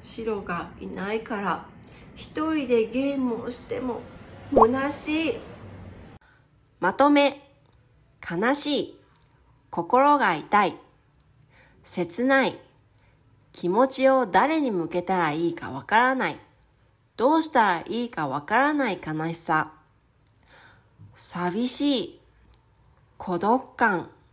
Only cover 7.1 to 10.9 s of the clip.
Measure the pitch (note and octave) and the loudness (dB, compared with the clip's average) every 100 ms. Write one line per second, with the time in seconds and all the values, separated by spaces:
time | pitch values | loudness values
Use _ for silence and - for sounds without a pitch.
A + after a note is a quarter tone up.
7.1 | D4 C#4+ C#4 - _ _ _ _ _ _ | 6 4 0 -18 _ _ _ _ _ _
8.1 | _ - F3 A3+ D4 D4 C#4 - - _ | _ -10 -2 0 0 0 -2 -4 -10 _
9.1 | _ _ _ _ _ _ - E3+ B3 C#4+ | _ _ _ _ _ _ -10 0 2 4
10.1 | D4 A3 D#3+ - G#3 F#3+ - - | 4 2 0 0 2 2 -2 -20